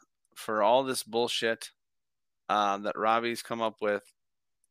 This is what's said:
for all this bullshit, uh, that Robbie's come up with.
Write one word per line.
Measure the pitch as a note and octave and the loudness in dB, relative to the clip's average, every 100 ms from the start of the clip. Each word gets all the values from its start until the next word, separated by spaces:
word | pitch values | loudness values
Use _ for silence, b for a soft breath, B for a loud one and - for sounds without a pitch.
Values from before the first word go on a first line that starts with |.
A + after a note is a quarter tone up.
| _ _ _ | _ _ _
for | - - G#2+ | -14 -4 2
all | G#2 B2+ | 4 4
this | C3 B2 | 2 -4
bullshit, | - A2+ A#2+ - A2+ A2+ - - _ _ _ _ _ _ - | -4 -2 -2 0 -2 -2 -8 -20 _ _ _ _ _ _ -2
uh, | G2+ G2+ G2 | 0 2 0
that | G2+ - | -4 -2
Robbie's | G#2+ A#2 A#2 A#2 | 2 2 0 -4
come | - A#2 | -6 -4
up | A2+ - | -4 -2
with. | G#2+ G2+ - _ _ _ _ _ _ | -2 -2 -4 _ _ _ _ _ _